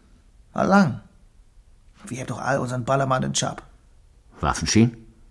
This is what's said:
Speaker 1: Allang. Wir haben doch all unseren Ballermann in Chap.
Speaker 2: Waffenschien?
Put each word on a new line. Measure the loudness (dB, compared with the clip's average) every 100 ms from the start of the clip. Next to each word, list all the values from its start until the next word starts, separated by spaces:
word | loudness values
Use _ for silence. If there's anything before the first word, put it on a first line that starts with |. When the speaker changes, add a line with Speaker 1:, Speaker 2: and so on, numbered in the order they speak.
| _ -20 _ -20 -8
Speaker 1:
Allang. | -2 4 4 4 0 -12 _ -20 -20 -20 -20 -20 -20 -20 -20 -14
Wir | -10
haben | -10
doch | -6
all | -2 -2
unseren | -2 -4
Ballermann | 0 0 0 0
in | -2
Chap. | -2 -4 -6 -14 -20 _ -20 -20 -20 -20 -4
Speaker 2:
Waffenschien? | -2 -2 2 4 4 2 -16 -20 -20